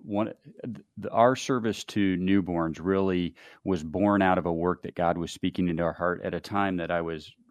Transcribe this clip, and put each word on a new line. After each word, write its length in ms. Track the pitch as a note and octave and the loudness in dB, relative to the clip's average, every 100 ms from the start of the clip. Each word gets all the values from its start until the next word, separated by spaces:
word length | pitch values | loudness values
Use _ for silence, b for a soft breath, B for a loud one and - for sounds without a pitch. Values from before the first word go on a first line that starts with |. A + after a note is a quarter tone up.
one, 300 | A2 G2+ A2 - - - | -6 -4 -4 -6 -18 -14
th-, 140 | B2 G#2 - - G2 | -12 -12 -14 -12 -4
our 240 | - A#2+ C3 | 4 4 4
service 480 | - B2+ A2+ G2+ - | 0 -2 0 -4 -4
to 320 | G#2+ G2 F#2 | 0 2 2
newborns 640 | F#2 G2 F2+ E2+ E2 - | 2 2 2 0 -2 -2
really 540 | F2+ F#2+ F#2+ F2+ F2 - B B | 0 2 2 0 -2 -6 B B
was 200 | - F2+ | -2 -2
born 380 | D#2 G#2 G#2 G2+ | -2 0 4 4
out 160 | F#2+ F2+ | 4 4
of 80 | F2 | 2
a 80 | |
work 300 | E2 F2 F2 | 0 0 -2
that 120 | - - | -4 -2
God 220 | E2+ E2+ | 0 0
was 140 | D#2+ | -4
speaking 380 | - F#2+ F2+ F2+ | -4 -4 0 0
into 140 | E2 | 0
our 100 | E2+ | -2
heart 280 | E2 F2 F2 | 0 -2 -2
at 100 | F2+ | -4
a 60 | E2+ | -6
time 380 | - G2+ G2 F#2 | -4 -2 -2 -2
that 140 | E2 | -2
I 100 | F2 | -2
was 300 | E2 D#2+ - - _ | -4 -6 -12 -20 _